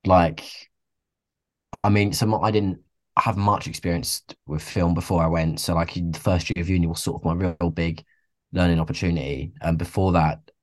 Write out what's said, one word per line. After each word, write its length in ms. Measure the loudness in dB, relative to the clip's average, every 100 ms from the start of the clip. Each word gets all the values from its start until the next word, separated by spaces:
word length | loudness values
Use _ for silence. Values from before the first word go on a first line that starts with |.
Like, 380 | 6 6 4 -2 -16 -18 -20 _ _ _ _ _ _ _ _ _ _ -2
I 60 | 2
mean, 240 | 4 2
so 120 | 0 0
my, 120 | 2
I 120 | 2
didn't 300 | 2 0 -4 _ _ _ -2
have 180 | 0 0
much 320 | 2 0 -2
experience 540 | -6 -4 -2 -4 -8 -12 -20 -8
with 160 | -8
film 320 | -4 0 0
before 280 | 0 0 0
I 60 | 2
went. 320 | 2 0 -2
So, 140 | -2
like, 180 | -2 -2
the 260 | -4 -6 -2
first 320 | 0 0 0
year 80 | -4
of 80 | 0
uni 160 | 2 2
was 160 | -2
sort 180 | -4 -4
of 40 |
my 100 | -2
real 360 | -2 -4 -2 -4
big 320 | -2 -4 -4 _ _ _ _ _
learning 280 | 2 2 2
opportunity. 720 | 0 -2 -2 -2 -4 -6 -8 -6
And 180 | -2 -2
before 340 | -2 0 2
that 280 | 4 2 0 _ _